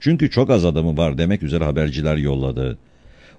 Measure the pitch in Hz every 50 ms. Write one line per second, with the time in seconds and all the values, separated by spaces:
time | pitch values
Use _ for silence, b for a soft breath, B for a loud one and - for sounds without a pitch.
0 | - 147 170 147 151 139 - 117 135 131 131 104 85 87 76 78 80 85 76 73
1 | 85 78 69 65 85 87 101 98 80 71 73 85 80 76 71 73 78 76 65 78
2 | 76 78 78 76 71 71 69 67 67 67 64 62 65 64 58 - b b b b
3 | b b b b b b b